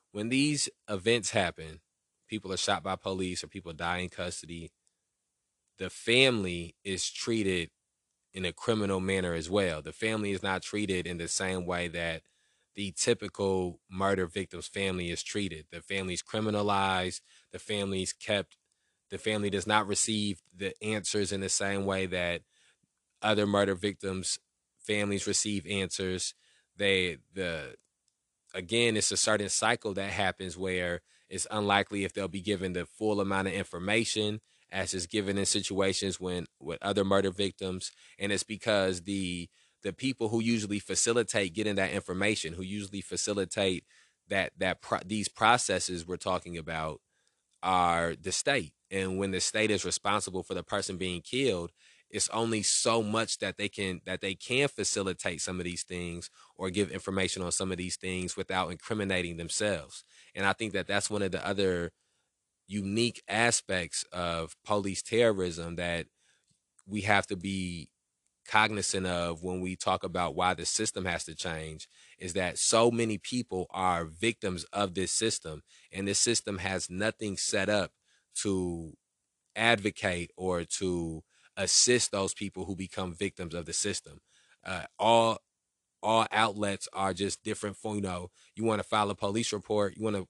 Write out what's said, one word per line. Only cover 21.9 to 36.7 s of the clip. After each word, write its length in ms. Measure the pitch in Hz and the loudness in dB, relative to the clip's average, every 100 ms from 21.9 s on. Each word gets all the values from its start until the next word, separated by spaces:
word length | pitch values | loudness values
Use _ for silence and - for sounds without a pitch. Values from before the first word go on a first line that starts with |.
| 95 | 0
that 380 | 95 90 87 85 - _ _ _ _ _ _ _ | 0 0 0 -2 -8 _ _ _ _ _ _ _
other 240 | 107 104 101 | 2 4 6
murder 280 | 101 98 | 6 4
victims' 640 | 92 104 95 98 92 87 - _ _ _ _ | 2 -2 -4 -4 -4 -4 -6 _ _ _ _
families 480 | - 104 101 98 104 | -2 0 0 0 0
receive 400 | 98 107 98 82 | 0 0 -2 -2
answers. 680 | 101 92 - 95 92 - - _ _ _ - | -2 -2 -2 -2 -2 -4 -8 _ _ _ 0
They, 400 | 101 95 90 71 _ | 4 4 2 -4 _
the, 440 | 95 90 80 65 - _ _ _ _ _ _ _ | -4 -4 -4 -8 -14 _ _ _ _ _ _ _
again, 460 | 95 87 113 120 107 | -10 -2 2 4 4
it's 120 | - | 2
a 60 | 98 | 2
certain 320 | - 107 101 | 2 2 2
cycle 460 | - 107 120 107 | 2 2 2 -2
that 160 | 98 98 | -4 -2
happens 480 | 95 95 - 92 87 | 0 0 0 -6 -4
where 420 | 92 90 87 87 - _ - | -2 0 0 -4 -8 _ -10
it's 160 | 95 - | -8 -4
unlikely 540 | 107 101 101 98 101 | 0 4 4 2 -2
if 80 | 95 | -2
they'll 160 | 101 95 | -2 -4
be 140 | 95 | -4
given 320 | 90 98 92 | -2 -2 -2
the 100 | 90 | -4
full 380 | 85 - 107 101 | -6 -2 0 2
amount 260 | 98 98 95 | 2 0 0
of 60 | |
information 880 | 95 90 87 95 110 110 110 104 107 - _ - | -2 -4 -4 2 2 2 0 0 -2 -10 _ -8
as 220 | 95 92 | -4 -4
is 140 | 92 85 | -4 -2
given 320 | 107 98 98 | 0 2 2
in 80 | 98 | 2
situations 760 | 104 - 95 98 95 98 - | 0 0 2 2 2 -2 -2
when, 240 | 90 90 82 _ | -4 -4 -6 _
with 160 | 69 | -10